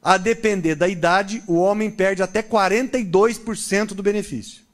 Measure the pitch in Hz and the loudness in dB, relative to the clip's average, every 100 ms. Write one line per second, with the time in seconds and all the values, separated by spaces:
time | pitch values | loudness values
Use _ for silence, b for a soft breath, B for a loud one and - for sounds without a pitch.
0 | 160 190 190 220 220 196 165 151 175 190 | 2 2 2 0 0 0 0 0 0 0
1 | 170 185 196 226 202 170 185 208 214 214 | 2 2 0 -8 -2 2 2 0 -2 0
2 | 190 190 185 208 214 226 190 208 254 262 | -2 0 -2 -2 -2 0 2 2 0 -4
3 | 202 180 220 226 - 202 - 196 214 196 | 2 4 4 0 -8 -8 -2 -2 -2 -2
4 | 202 208 202 120 - - _ | -2 -2 -4 -8 -10 -20 _